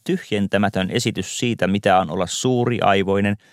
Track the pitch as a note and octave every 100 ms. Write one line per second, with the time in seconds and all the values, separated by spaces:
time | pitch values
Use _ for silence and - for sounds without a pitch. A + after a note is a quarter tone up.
0 | - F3+ - G#2 G2 G2+ G2+ F#2+ F#2 A#2
1 | A#2 - - - B2 A2 F#2 G2 G2+ F#2
2 | F2+ F2+ F2 - C3 B2 A#2+ A#2 G2+ G2
3 | F#2+ G2 G2+ G2+ _